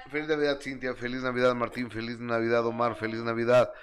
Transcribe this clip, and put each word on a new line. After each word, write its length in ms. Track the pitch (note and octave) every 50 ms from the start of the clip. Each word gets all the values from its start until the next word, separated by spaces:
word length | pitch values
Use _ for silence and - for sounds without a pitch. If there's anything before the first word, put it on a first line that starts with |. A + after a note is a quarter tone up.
| - -
Feliz 180 | C#3+ D3+ D#3 D#3
Navidad, 300 | D#3 D3+ D3 D3 C#3 C#3
Cintia, 340 | - C#3+ C3+ B2 B2+ B2+ B2
feliz 260 | A2+ A#2+ A#2+ B2 C3
Navidad, 320 | B2+ B2+ B2 B2 B2 B2+ B2
Martín, 360 | A#2+ A#2 A2 - B2 B2 A2+
feliz 280 | G#2 A2 A#2 A#2 A#2+ A2+
Navidad, 460 | A#2+ A#2+ A#2 A2+ A2+ A#2 A#2 A#2 A#2
Omar, 300 | A#2+ A#2 A#2 A#2+ A#2+ A2
feliz 240 | G#2 A2 A2+ A2+ A2+
Navidad, 520 | A#2 A#2 A2+ A2+ A#2 A#2 B2 B2 A2+ G#2+ - -